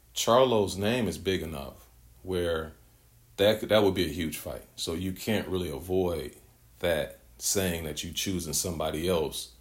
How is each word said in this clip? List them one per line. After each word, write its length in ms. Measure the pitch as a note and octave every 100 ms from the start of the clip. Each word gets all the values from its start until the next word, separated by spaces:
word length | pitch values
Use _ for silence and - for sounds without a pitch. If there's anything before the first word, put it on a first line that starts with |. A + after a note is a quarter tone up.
| _
Charlo's 640 | - - A#2+ C3 A2 F#2+ F#2
name 300 | G#2 B2+ G2+
is 100 | D#2+
big 260 | F#2 F#2
enough 440 | E2 D2 C2+ - - - - -
where 500 | F#2 F#2 F2 D#2+ D#2 - - _ _ - _ -
that, 320 | G2+ A2 F2+
that 140 | G#2+
would 100 | G2
be 120 | F#2 D#2+
a 60 |
huge 240 | D#2+ D#2 -
fight. 280 | E2 B1 -
So 200 | - -
you 180 | E2+ F#2
can't 340 | F#2 - G2+ -
really 240 | F#2 E2+
avoid 640 | C#2+ E2+ F#2 F2+ D#2+ B1+ - - _ - -
that 400 | F2+ D#2 C#2 - - -
saying 460 | - G2 F#2 E2
that 180 | D#2+ D2
you 80 | E2+
choosing 400 | D2+ G2+ F#2 D#2+
somebody 560 | D2 F#2+ D#2+ D#2 D#2 F2
else 440 | E2+ C#2+ - - -